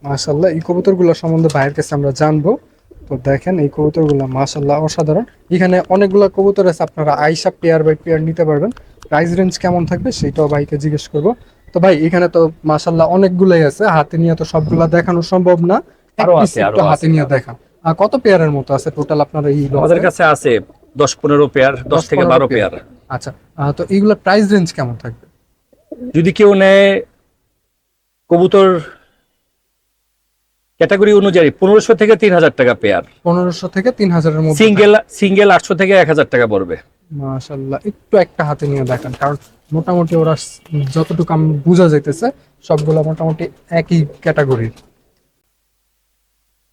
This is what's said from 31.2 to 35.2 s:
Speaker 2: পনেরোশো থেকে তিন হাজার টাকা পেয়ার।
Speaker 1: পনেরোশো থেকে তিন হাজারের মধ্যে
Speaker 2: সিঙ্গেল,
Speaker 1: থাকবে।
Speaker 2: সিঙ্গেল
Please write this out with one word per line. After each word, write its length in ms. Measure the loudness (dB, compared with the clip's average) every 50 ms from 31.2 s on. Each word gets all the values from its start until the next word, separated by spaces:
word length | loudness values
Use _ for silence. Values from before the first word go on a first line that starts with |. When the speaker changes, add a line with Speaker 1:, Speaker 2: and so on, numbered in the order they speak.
| 4 4 4 4 2 2
Speaker 2:
পনেরোশো 440 | 2 _ 0 4 4 4 4 4 2
থেকে 220 | 2 4 2 2
তিন 160 | 2 2 2 2
হাজার 180 | 4 2 2 2
টাকা 180 | 2 0 0 0
পেয়ার। 280 | 0 -2 -2 -2 -2 -4 -8 _ _ _
Speaker 1:
পনেরোশো 460 | -2 0 0 0 -2 -4 -6 -10 -8
থেকে 240 | -6 -2 -2 -2 -2
তিন 180 | 0 -2 0
হাজারের 300 | 0 0 0 0 0 0
মধ্যে 240 | -2 -2 2 2 4
Speaker 2:
সিঙ্গেল, 300 | 2 4 4 6 6 6
Speaker 1:
থাকবে। 200 | 4 2 _ -6
Speaker 2:
সিঙ্গেল 360 | -4